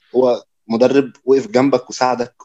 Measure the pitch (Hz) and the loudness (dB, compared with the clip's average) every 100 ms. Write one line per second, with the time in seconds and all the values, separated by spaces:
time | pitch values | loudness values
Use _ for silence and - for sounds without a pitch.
0 | _ 120 127 113 - _ - 113 123 135 | _ -2 0 -2 -6 _ -6 0 2 2
1 | 131 - - 135 110 120 139 127 - - | -2 -4 0 0 0 0 0 0 -4 -4
2 | 127 120 120 _ | -2 -2 -6 _